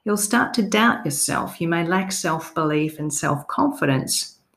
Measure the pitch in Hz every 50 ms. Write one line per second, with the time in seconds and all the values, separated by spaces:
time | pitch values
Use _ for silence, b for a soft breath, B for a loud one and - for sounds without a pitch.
0 | - 214 208 202 196 - - 233 262 - - 240 202 190 - 214 226 240 240 247
1 | - 156 139 - - - 151 - - - - - 175 165 170 170 170 165 185 190
2 | 190 190 - - - 170 160 160 160 - - 170 160 151 151 151 156 156 156 -
3 | 147 151 147 - - 147 143 139 - - - - 285 285 277 - 151 143 135 131
4 | - 135 - - - - - _ _ _ _